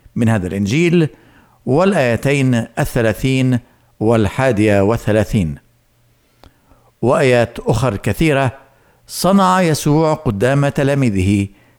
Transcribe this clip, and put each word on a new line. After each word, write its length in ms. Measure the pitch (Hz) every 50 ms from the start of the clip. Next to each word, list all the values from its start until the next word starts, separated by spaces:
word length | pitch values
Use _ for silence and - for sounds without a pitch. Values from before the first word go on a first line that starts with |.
| _ - -
من 120 | 110 117 110
هذا 180 | 113 104 92
الإنجيل 640 | 90 92 101 101 95 117 160 175 170 170 175 160 143 - - _ _ _ _ _ _ _ _ -
والآيتين 880 | 117 131 156 185 196 202 165 131 120 117 107 - 139 143 139 131 131 123
الثلاثين 1040 | 117 113 - - - 143 - - 131 113 110 101 - - 131 131 131 127 131 127 120 - _ _ _ _ _ _ -
والحادية 800 | 107 110 120 113 104 95 - - 131 135 110 95 107 107 101 101
والثلاثين. 760 | 98 101 117 113 - 107 104 107 101 - - 110 87 76 71 - _ _ _ _ _ _ _ _ _ _ _ _ _ _ _ _ - - _ _ _ _ _ _ _ _ _ -
وآيات 560 | - 117 147 180 143 127 123 120 117 - - -
أخر 360 | - - 120 - 135 123 101
كثيرة 560 | 95 - 120 104 - 170 156 139 135 135 120 - - - _ _ _ _ _ _ _ _
صنع 560 | - - - - 175 196 196 190 185 185 190
يسوع 520 | 185 160 151 - - 151 147 156 160 156 156
قدام 540 | - - 123 101 98 120 127 139 139 143 143
تلاميذه 800 | - 160 143 139 143 143 135 117 98 95 92 98 104 101 101 - - _ _ _ _